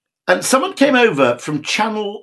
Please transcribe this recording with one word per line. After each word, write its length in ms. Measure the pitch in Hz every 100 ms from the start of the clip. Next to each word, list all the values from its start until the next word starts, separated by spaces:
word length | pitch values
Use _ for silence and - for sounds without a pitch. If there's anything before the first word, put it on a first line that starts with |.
| _ _ -
And 160 | 180
someone 300 | - 269 381
came 200 | - 277
over 440 | 254 226 143 123 120
from 240 | - 147
channel, 580 | - - 220 214 202 208